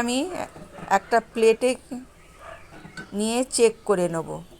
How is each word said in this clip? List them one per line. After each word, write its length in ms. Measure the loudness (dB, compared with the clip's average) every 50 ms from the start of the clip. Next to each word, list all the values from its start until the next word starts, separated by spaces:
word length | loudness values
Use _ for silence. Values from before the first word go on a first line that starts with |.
আমি 160 | 4 2 -2 -2 -2 -4 -6 -8 -10 -10 -12 -20 -20 -20 -18 -14 -2 0 0
একটা 200 | 0 2 2 0 0 0 0 0
প্লেটে 360 | 4 4 4 4 4 2 0 0 -2 -8 -14 -14 -14 -14 -16 -20 -20 -20 -20 -20 -20 -20 -20 -20 -20 -20 -20 -20 -20 -20 -18 -18 -18 -16 -10 -6 -4
নিয়ে 200 | -2 0 0 -2 -2 -2 2
চেক 180 | 4 4 4 4 0 0 0
করে 160 | 2 2 2 0 -2
নেব 160 | -4 -6 -6 -10 -12 -12 -16 -20